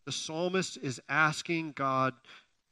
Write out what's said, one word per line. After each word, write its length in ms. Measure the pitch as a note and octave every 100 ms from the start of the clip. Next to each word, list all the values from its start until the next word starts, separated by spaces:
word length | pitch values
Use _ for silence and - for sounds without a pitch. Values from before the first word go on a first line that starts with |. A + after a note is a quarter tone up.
| -
the 60 |
psalmist 640 | - - D#3+ F3+ F#3 E3+ B3+
is 220 | D3 B2 -
asking 640 | C#3 D#3 D3+ - E3+ D#3+
God 420 | C#3 C3+ C3 C3 B2+ - - - _ _